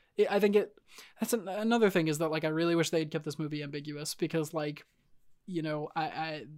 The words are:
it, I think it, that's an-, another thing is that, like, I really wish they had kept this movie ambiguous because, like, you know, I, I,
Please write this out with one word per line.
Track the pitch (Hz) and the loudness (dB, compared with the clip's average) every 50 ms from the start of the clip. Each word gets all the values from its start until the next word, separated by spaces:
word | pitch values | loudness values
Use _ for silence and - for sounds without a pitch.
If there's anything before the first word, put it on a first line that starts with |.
| _ _ - | _ _ 0
it, | - 208 - | 0 2 4
I | 196 202 | 4 4
think | 208 202 202 | 4 6 4
it, | 208 185 - - - _ _ - - - - _ - | 4 2 2 -6 -20 _ _ -20 -20 -20 -20 _ -6
that's | 226 - 240 | -2 -2 -2
an-, | 226 170 190 | -2 -2 -4
another | 185 208 214 226 233 233 220 196 | -6 -2 0 2 4 6 6 6
thing | 185 180 160 160 | 4 4 2 2
is | 151 151 | 0 0
that, | 170 156 | 0 0
like, | 156 160 160 | 0 0 0
I | 156 | 0
really | 156 160 170 170 170 | 2 2 2 4 4
wish | 170 156 - | 4 2 2
they | 175 160 | 2 0
had | 160 156 | 0 0
kept | - 156 151 | -4 -4 -4
this | 156 139 - | -4 -6 -4
movie | 156 147 151 147 147 | -4 -4 -4 -6 -8
ambiguous | 143 143 147 143 151 147 147 151 - - | -6 -8 -8 -8 -8 -10 -8 -8 -8 -4
because, | - 180 160 - 160 156 - - | -4 -4 -2 0 -2 -2 -2 -4
like, | 156 151 151 147 - - _ _ _ _ _ - - _ - - _ _ | -4 -4 -4 -6 -8 -14 _ _ _ _ _ -20 -20 _ -20 -20 _ _
you | - 180 160 151 | -6 -4 -4 -2
know, | 156 151 151 151 160 - | -2 -2 -2 -4 -4 -4
I, | 160 156 | -4 -4
I, | - 87 - 160 160 156 151 113 151 151 | -4 -4 -4 -4 -4 -6 -8 -10 -12 -16